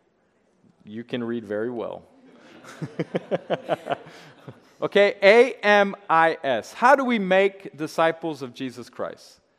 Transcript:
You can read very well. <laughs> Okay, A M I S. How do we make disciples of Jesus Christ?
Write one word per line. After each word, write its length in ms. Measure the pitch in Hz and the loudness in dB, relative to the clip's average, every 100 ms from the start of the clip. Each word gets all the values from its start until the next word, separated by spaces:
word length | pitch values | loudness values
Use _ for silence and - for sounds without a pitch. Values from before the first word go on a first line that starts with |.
| _ _ _ _ _ _ _ _ | _ _ _ _ _ _ _ _
You 200 | - 107 | -18 -16
can 200 | 117 127 | -10 -8
read 220 | 117 120 104 | -6 -8 -6
very 240 | 104 113 | -6 -6
well. 340 | 120 92 90 - _ _ - - - - - | -6 -8 -10 -16 _ _ -20 -20 -20 -20 -16
<laughs> 1160 | 143 - - - - 180 - 170 - 165 - - - - - - - - _ _ | -14 -10 -8 -8 -6 -8 -4 -8 -4 -8 -6 -8 -10 -20 -20 -20 -20 -20 _ _
Okay, 340 | 147 196 202 - | -2 2 2 4
A 320 | 196 226 254 - | 6 6 4 2
M 320 | 202 208 196 202 - | 2 4 2 -2 -2
I 300 | 165 165 156 | 2 2 0
S. 300 | 139 117 - | -2 -4 -6
How 220 | - 240 285 | 0 4 4
do 100 | 254 | 2
we 140 | 233 | -2
make 580 | 185 185 196 196 - 139 | 0 2 2 -2 -14 -12
disciples 640 | 151 - 165 165 165 147 | -8 -2 -2 -2 -8 -10
of 140 | 131 120 | -12 -12
Jesus 340 | 135 120 117 | -12 -12 -18
Christ? 500 | - 90 80 - _ _ | -12 -12 -12 -20 _ _